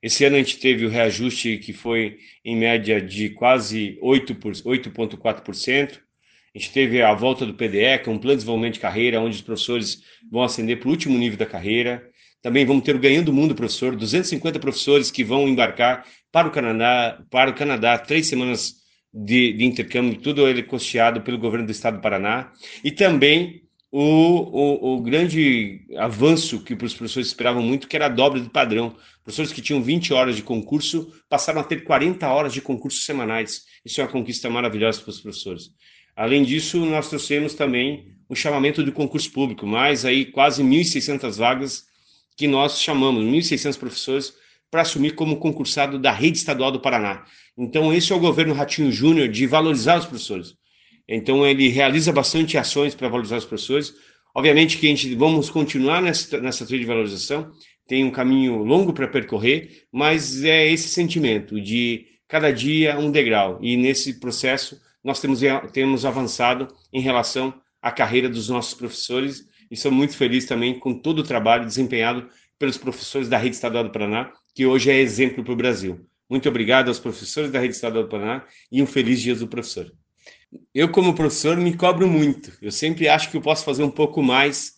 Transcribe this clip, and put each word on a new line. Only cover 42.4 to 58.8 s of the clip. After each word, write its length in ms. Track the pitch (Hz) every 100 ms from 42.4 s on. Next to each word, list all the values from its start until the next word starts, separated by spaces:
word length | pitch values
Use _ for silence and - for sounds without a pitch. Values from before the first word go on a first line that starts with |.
| 147
nós 360 | 135 143 139
chamamos, 420 | - 143 135 123
mil 140 | 110 143
e 40 |
seiscentos 360 | 170 139 147 135
professores, 560 | 127 - - 135 135 _ _ _ _
para 120 | 165
assumir 320 | 165 - 147
como 240 | 151 160 147
concursado 600 | 160 143 131 - 139 139
da 140 | 131
Rede 240 | 104 156 165
Estadual 340 | - 135 131
do 80 | 131
Paraná. 460 | 135 123 104 98 - - _ -
Então, 380 | 123 156 156
esse 180 | 170 170
é 20 |
o 60 | 190
governo 320 | 170 139 160
Ratinho 400 | 143 143 - 147
Júnior 340 | 107 143 165 127
de 200 | 107 131
valorizar 520 | 151 160 143 117 170
os 60 |
professores. 500 | - 120 - 95 85 _ _ _ _ _ -
Então, 380 | 113 113 135 143
ele 220 | 139 135
realiza 440 | 123 139 143 160
bastante 460 | 143 131 160 160 156
ações 360 | 117 143 143
para 140 | 135 127
valorizar 300 | 117 107 117
os 80 | 110
professores. 480 | 107 - 139 147 - _ _ _
Obviamente 420 | - 143 147 160 160
que 100 | 151
a 40 |
gente, 240 | 143 135
vamos 340 | 120 151 160 139
continuar 540 | 160 151 143 131 170
nessa, 360 | 180 156 - 139
nessa 280 | 127 123 117
trilha 140 | 127
de 60 | 117
valorização, 640 | 117 107 98 - 143 160 - _ _ _
tem 160 | 131
um 60 | 135
caminho 480 | 127 127 135 131 113
longo 340 | 107 156